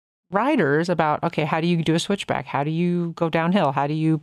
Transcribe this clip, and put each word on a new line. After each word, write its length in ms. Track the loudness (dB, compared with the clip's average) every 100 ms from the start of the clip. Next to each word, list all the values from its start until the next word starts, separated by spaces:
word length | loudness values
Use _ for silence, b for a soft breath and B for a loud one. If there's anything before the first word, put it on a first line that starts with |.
| _ _ _
riders 580 | -2 2 2 2 2 2
about, 360 | 0 0 0
"Okay, 220 | -2 -2 -2
how 160 | 0
do 40 | 0
you 160 | 2
do 120 | 2 0
a 40 |
switchback? 460 | 0 -4 -2 -6 -4
How 180 | -4
do 60 | -2
you 440 | 0 0 0 -4 -4
go 120 | -2
downhill? 440 | 0 0 2 2
How 160 | 0 -2
do 80 | 0
you 240 | 0 0